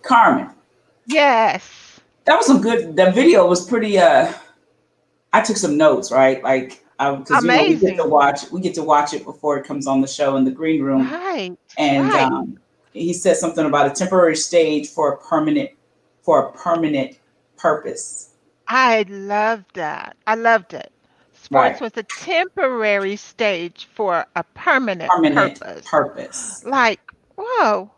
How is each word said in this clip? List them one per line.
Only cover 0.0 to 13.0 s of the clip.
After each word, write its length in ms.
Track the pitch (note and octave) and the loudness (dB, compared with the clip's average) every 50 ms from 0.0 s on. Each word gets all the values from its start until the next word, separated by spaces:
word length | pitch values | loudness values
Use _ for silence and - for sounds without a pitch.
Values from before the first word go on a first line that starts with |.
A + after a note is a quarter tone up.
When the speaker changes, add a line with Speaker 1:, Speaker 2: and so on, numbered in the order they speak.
Speaker 1:
Carmen. 480 | - - B3+ A#3 A3+ F3+ C4 - - - - _ _ _ _ _ _ _ _ _ _ A#3 | 0 4 4 6 6 6 4 0 -4 -8 -16 _ _ _ _ _ _ _ _ _ _ -2
Speaker 2:
Yes. 920 | C4 D4 C#4+ C#4+ B3+ A3+ A3+ G3+ - F#3+ - - - - - - - - _ _ _ _ _ | 0 2 4 4 4 4 2 2 0 -2 -10 -14 -20 -20 -20 -20 -20 -20 _ _ _ _ _
Speaker 1:
That 140 | - - F#4+ | 2 2 2
was 80 | A4+ | 4
some 160 | - C4+ - | 4 4 4
good, 340 | G3 A3+ A#3 - A3+ E3 D#3 | 4 0 0 -2 -4 -4 2
the 160 | D#3+ F#3 F#3 | 4 4 4
video 340 | F#3 A3+ C4+ E4+ C#4+ G#3 F3+ | 4 6 6 6 6 6 6
was 220 | F3 F3+ F3+ - - | 4 2 0 -2 -4
pretty, 320 | B3 A3+ G#3+ G#3+ G3+ F#3+ | -4 -2 -2 0 2 4
uh, 320 | F3+ E3 D#3 - - - - - - - _ _ _ _ _ _ _ _ _ _ _ _ _ _ _ _ - | 4 6 6 4 2 0 -4 -10 -18 -20 _ _ _ _ _ _ _ _ _ _ _ _ _ _ _ _ 0
I 80 | A3+ | 0
took 160 | A3 - G#3+ - | 0 0 -4 -2
some 180 | - E3 D3 | -2 -2 0
notes, 340 | D3+ D#3 D3+ C3+ B2 - - | 4 4 4 4 2 -2 -2
right? 320 | B2 C3 C3+ C3 C3+ B2+ | 2 4 4 4 2 0
Like, 440 | - C3 C3+ C3 C3 C3 - _ _ _ _ _ | -2 -2 -2 -2 -2 -8 -16 _ _ _ _ _
um, 260 | C3+ C#3 C#3 C3+ C3 | -4 -4 -4 -6 -4
'cause, 180 | - B3+ C#4 - | 0 0 2 2
you 80 | - | 4
know, 120 | B3 C4 G#4+ | 2 2 2
we 100 | F#4+ D#4+ | 2 2
get 40 | B3 F#3+ F#3+ F#3 F3 | 2 0 0 0 -2
to 60 | D#3+ | -2
Speaker 2:
Amazing. 60 | - | 2
Speaker 1:
watch, 400 | D3+ D3 C#3+ C#3+ C#3 C#3 - - | 2 4 4 2 0 -2 -8 -10
we 120 | - F3+ | -10 -6
get 120 | F#3 F3+ - | -6 -6 -6
to 80 | D#3+ D3+ | -6 -2
watch 300 | D3+ D3+ D3 D3 D3 D#3+ | 0 2 2 2 0 -6
it 120 | C#3 - | -10 -12
before 320 | - - _ - D3+ D3 C3+ | -12 -18 _ -4 -4 -4 -4
it 80 | C3+ | -4
comes 220 | - D3 C#3+ C3 C3+ | -8 -8 -8 -4 -2
on 120 | C3+ C3+ | 0 0
the 80 | C3+ C3+ | 0 -2
show 300 | - - D3 C#3 C#3 C3+ | -2 -2 -2 0 0 0
in 80 | C3 | 0
the 60 | C3 | 0
green 300 | B2+ C#3 D#3+ D#3+ D#3+ D3+ | -2 -4 -4 -2 -2 -2
room. 300 | C3+ C#3 C3+ C3+ C3 C3 | 0 0 0 0 0 -2
Speaker 2:
Right, 460 | C#3 E4+ F4+ G4 F4+ C#4 G3 F#3 F3+ _ _ _ - - | -4 -8 -8 -6 -6 -6 -8 -10 -12 _ _ _ -8 -4
Speaker 1:
And, 300 | D3+ C#3+ C#3 C#3 C3+ C3+ | -2 0 0 0 0 0
Speaker 2:
right. 140 | C#3+ - | 0 0
Speaker 1:
um, 380 | C3+ C3 C3 - B2 - - - _ _ _ _ _ _ _ | 0 -2 -2 -6 -8 -10 -12 -18 _ _ _ _ _ _ _
he 180 | D#3+ | -8